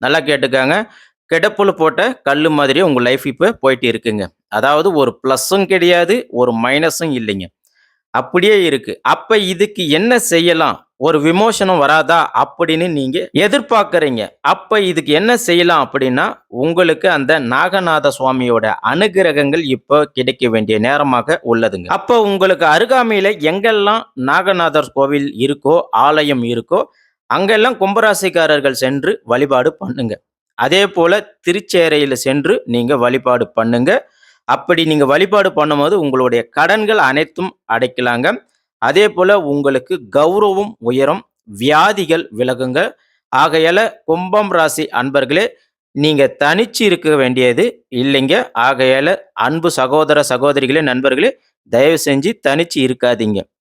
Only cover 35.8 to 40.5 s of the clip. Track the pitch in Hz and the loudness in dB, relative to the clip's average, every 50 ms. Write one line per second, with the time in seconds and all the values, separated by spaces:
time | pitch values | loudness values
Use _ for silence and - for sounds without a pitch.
35.8 | 143 165 208 190 151 139 131 131 127 123 120 117 117 - _ 151 156 175 208 220 | 0 0 0 0 0 -2 0 0 0 0 0 -2 -2 -4 _ 0 2 2 2 0
36.8 | 214 208 220 208 147 131 131 151 160 - _ 175 185 185 - _ _ - 113 113 | 0 0 0 2 2 2 0 0 -2 -4 _ -8 -8 -8 -10 _ _ -4 -2 -2
37.8 | 127 123 - 127 123 123 120 120 131 185 240 - - _ _ _ _ _ _ _ | -2 -2 -4 -4 -2 -2 -2 0 -2 -2 -2 -4 -10 _ _ _ _ _ _ _
38.8 | 113 127 147 190 214 208 - 175 185 190 208 196 160 143 143 143 139 139 135 127 | -2 0 2 2 2 2 2 0 2 2 2 2 0 -2 -2 0 0 0 0 -2
39.8 | 127 - 185 151 120 98 113 143 151 170 185 214 208 202 | -2 -4 -6 -8 -8 -2 0 2 2 2 2 2 0 0